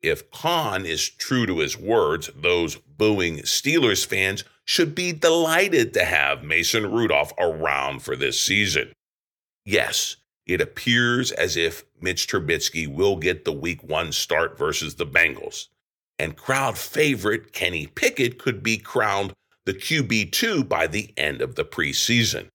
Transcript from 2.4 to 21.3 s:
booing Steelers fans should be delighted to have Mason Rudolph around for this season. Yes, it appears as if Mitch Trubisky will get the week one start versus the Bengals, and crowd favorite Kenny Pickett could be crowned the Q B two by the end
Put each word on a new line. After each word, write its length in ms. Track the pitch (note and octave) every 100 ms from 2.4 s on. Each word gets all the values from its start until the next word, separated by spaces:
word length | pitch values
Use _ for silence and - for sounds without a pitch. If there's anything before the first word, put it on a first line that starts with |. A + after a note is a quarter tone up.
| E2 F2 E2 -
booing 600 | _ - G#2+ G#2 F2 D#2
Steelers 680 | - - - E3 B2+ F#2+
fans 400 | - G2 F#2+ G2 - _ -
should 280 | - E3
be 180 | D3 F3+
delighted 840 | D#3+ E3+ E3 D#3+ E3 G3 E3 A#2
to 100 | -
have 400 | E2+ D#2+ C#2 C#2+
Mason 480 | D2+ E2 F2 A2+ G#2
Rudolph 400 | A2 A2+ D2 D#2+ -
around 640 | F2 D#2 D#2 C#2 C2+ C#2
for 160 | C2 C2
this 220 | C2 A#1
season. 540 | - G2+ G2+ D2+ - - _ _ _ _ _ _
Yes, 520 | - G2 A#1 - - - _ _
it 160 | - F2+
appears 720 | D#2 - - A#2+ A#2+ A#2+ B2
as 240 | - E2+ E2
if 280 | E2 E2+ - _
Mitch 280 | F2 F2 -
Trubisky 600 | G2+ D#2 D#2+ - E2+ D#2
will 300 | C#2 G2 F#2
get 300 | E2 F2 -
the 60 |
week 300 | D2 D#2+ E2+
one 300 | - D#2 E2+
start 460 | D2+ - D#2 D#2+ -
versus 380 | D2+ D2+ D#2 D2+
the 100 | D#2
Bengals, 600 | C2+ E2 C#2+ - - - _ _ _ _ _
and 180 | D#2 D#2
crowd 400 | - C3 C3+ G#2+
favorite 800 | - - D3+ B2+ G2 F2 -
Kenny 320 | - F2+ F2 D2
Pickett 520 | - C#4+ C#4 B2 -
could 240 | - G#2
be 140 | A2+ A2
crowned 560 | - B2 G#2+ G2 G2 F#2 _ _
the 80 | -
Q 320 | F#2+ - D#3
B 220 | A#2+ A2+ F#2+
two 380 | - A#3 F#3+
by 220 | C3 D#2 E2
the 280 | F2 G#2+ -
end 240 | -